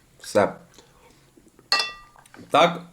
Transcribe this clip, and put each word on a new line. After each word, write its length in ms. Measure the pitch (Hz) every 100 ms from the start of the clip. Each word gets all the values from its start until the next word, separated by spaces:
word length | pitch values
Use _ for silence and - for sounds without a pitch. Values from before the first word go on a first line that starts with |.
| _ _
все. 320 | - 104 95 - - - - _ - _ _ _ _ _ _ - - - - - - - -
Так, 320 | 139 175 175 -